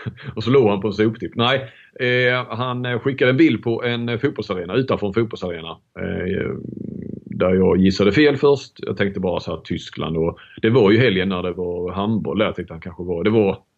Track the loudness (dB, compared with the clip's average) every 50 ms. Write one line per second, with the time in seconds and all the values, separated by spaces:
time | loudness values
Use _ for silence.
0 | -12 -12 -12 -12 -14 -12 -10 -6 -2 2 4 4 4 4 2 0 -2 -4 0 2
1 | 0 0 0 -2 -8 -8 -4 -2 0 0 0 -2 -4 -8 -14 -20 -20 _ _ -4
2 | -2 0 0 2 2 2 0 0 -4 -6 -6 -6 -6 -6 -6 -6 -4 -4 -4 -2
3 | -2 -4 0 2 2 4 6 6 6 4 4 2 0 -2 -2 -2 -2 -2 -2 -2
4 | -2 -4 -2 -2 -2 -2 -2 -4 -6 -4 -4 -6 -4 -2 -2 -2 0 0 -2 -2
5 | -2 -2 0 -2 -2 -2 -4 -8 -8 -8 -8 -8 -10 -12 -14 -16 _ _ _ -10
6 | -8 -6 -4 -4 -4 -4 -4 -4 -4 -4 -6 -8 -10 -12 -12 -12 -12 -12 -12 -12
7 | -12 -12 -12 -14 -14 -12 -4 -2 0 2 4 4 4 4 6 6 4 4 4 4
8 | 2 4 6 6 6 4 4 4 4 4 4 4 0 -8 _ -12 -8 -8 -4 -2
9 | -2 -2 -2 -2 -2 -2 -2 -2 -4 -6 -8 -8 -6 -8 -8 -8 -8 -10 -10 -8
10 | -6 -4 -2 -2 -2 -2 -4 -6 -14 -20 -8 -2 0 2 4 4 6 6 6 6
11 | 4 4 2 2 0 -2 -2 -2 -4 -4 -6 -4 -6 -6 -4 -4 -6 -6 -4 -4
12 | -2 -2 -2 -2 -2 -2 -2 0 0 0 -2 -4 -8 -10 -12 -12 -12 -12 -12 -10
13 | -8 -6 -4 -2 0 2 4 4 4 2 0 -2 -8 _ _